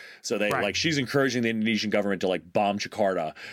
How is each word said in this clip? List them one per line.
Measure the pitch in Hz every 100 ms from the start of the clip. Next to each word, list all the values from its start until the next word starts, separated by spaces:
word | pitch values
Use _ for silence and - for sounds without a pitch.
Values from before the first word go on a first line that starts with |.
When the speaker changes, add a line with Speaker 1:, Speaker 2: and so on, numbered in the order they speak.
| - -
Speaker 1:
So | - 107
they, | 104
Speaker 2:
Right. | 127
Speaker 1:
like, | 101 92
she's | 165 143
encouraging | 123 139 135 123
the | 113
Indonesian | 110 110 107 107
government | 104 101 95
to, | 92
like, | 90 87
bomb | 107 101 101
Jakarta | - - 101 92 78 - -